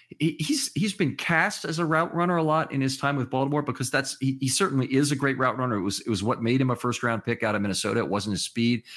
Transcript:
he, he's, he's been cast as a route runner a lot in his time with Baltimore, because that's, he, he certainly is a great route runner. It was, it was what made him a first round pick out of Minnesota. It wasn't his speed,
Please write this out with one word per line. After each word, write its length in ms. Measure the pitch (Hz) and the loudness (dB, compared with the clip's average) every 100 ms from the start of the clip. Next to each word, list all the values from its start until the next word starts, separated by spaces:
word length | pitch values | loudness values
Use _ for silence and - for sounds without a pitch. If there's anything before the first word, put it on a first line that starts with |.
| - - | -20 -2
he, 180 | 160 - | -2 0
he's, 320 | 156 285 - | -2 -2 -2
he's 220 | - 208 | -2 -2
been 220 | 196 147 104 | 0 -2 0
cast 500 | - 165 190 - 165 | 0 2 2 -2 -6
as 120 | 160 | -2
a 60 | |
route 300 | 165 160 170 | 2 2 2
runner 220 | 170 175 175 | 0 0 2
a 40 | |
lot 300 | 156 156 - | 2 2 0
in 80 | 135 | 0
his 160 | 135 135 | 0 0
time 200 | 143 143 | -2 0
with 120 | 120 | -2
Baltimore, 320 | 131 135 147 | 0 0 0
because 300 | 143 - 123 | -2 -4 -2
that's, 260 | 139 - - | -2 -2 -2
he, 180 | 135 135 | -2 0
he 80 | 131 | 0
certainly 380 | - 196 135 123 | 2 2 2 2
is 260 | 131 135 | 2 2
a 40 | 135 | 2
great 200 | 139 131 | 0 0
route 220 | 127 123 | 0 0
runner. 180 | 127 104 | 0 0
It 60 | |
was, 180 | 95 98 | -2 -4
it 80 | - | -2
was 140 | 101 | 0
what 200 | 107 123 | 0 0
made 200 | 117 131 | 2 2
him 80 | 131 | 2
a 60 | 120 | 0
first 260 | 123 113 | -2 -2
round 240 | 123 113 117 | -2 -2 -2
pick 160 | 117 | -2
out 120 | 110 | 0
of 60 | 107 | 0
Minnesota. 400 | 101 92 101 113 | 0 0 0 0
It 80 | 78 | 0
wasn't 240 | 101 104 | -2 -2
his 120 | 98 | -4
speed, 400 | - - 117 120 - | -4 0 0 0 -4